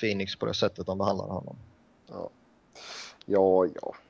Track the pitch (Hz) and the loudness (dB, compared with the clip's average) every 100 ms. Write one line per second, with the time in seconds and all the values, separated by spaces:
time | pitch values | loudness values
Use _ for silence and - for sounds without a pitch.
0 | 110 101 98 - 110 107 104 - 87 95 | -2 -2 -4 -4 -4 0 -2 -2 -4 -2
1 | 101 98 101 95 - - - _ _ _ | 0 0 -4 -8 -10 -14 -20 _ _ _
2 | - - - - _ _ _ - - - | -18 -12 -12 -14 _ _ _ -20 -16 -16
3 | - - - 98 95 92 90 - - - | -16 -14 0 4 6 6 4 0 -12 -12